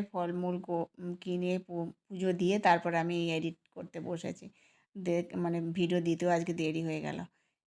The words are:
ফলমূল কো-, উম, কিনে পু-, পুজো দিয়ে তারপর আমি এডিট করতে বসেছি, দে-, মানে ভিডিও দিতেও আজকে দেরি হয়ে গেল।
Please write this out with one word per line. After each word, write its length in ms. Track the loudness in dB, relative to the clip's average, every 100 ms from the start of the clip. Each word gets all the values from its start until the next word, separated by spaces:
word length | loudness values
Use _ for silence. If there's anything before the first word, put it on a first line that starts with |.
ফলমূল 520 | 0 -2 -2 -2 -2 -2
কো-, 280 | -2 -2 -2 -6
উম, 160 | -8 -6
কিনে 440 | -4 0 0 0
পু-, 320 | -2 -4 -4 -8
পুজো 260 | -12 -2 0
দিয়ে 260 | 2 4 4
তারপর 320 | 6 6 4 0
আমি 360 | 0 0 0
এডিট 260 | 0 -2 -6 _
করতে 280 | -16 -12 -10
বসেছি, 460 | -6 -6 -6 -8 -14 _ _ _ _ -8
দে-, 420 | 0 0 0 -2
মানে 240 | -2 0 -2
ভিডিও 280 | 0 2 4
দিতেও 280 | 2 2 4
আজকে 240 | 2 2
দেরি 280 | -2 -2 -2
হয়ে 180 | -2 -4
গেল। 180 | -4 -6 -8 _ _ _